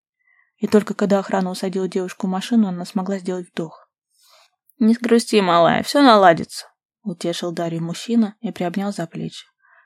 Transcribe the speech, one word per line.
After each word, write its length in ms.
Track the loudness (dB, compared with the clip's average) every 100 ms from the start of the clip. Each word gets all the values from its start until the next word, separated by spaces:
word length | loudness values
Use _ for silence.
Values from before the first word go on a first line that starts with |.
| _ _ _ _ _ -8
И 100 | 2
только 280 | 2 2
когда 240 | -4 0 0
охрана 320 | 0 -4 -4
усадила 380 | -4 -6 -4 -4
девушку 380 | -4 -6 -6 -6
в 40 |
машину, 380 | -6 0 2 2
она 160 | -2
смогла 340 | -8 -6 -6 -6
сделать 320 | -6 -8 -8
вдох. 400 | -10 -10 -12 _ _ _ _ _ _ _ _ _ 0
«Не 160 | 2
грусти, 460 | 2 4 2 4 0
малая, 420 | 4 4 4 2
всё 200 | 0 4
наладится», 640 | 6 8 6 4 -2 -12 -20 _ _ _
утешил 500 | -12 -8 -6 -6 -6
Дарью 300 | -6 -6 -4
мужчина 540 | -6 -8 -2 0 0 -4
и 120 | -10
приобнял 400 | -6 -4 -4 -6
за 140 | -6 -10
плечи. 400 | -8 -10 -12 -20 _ _ _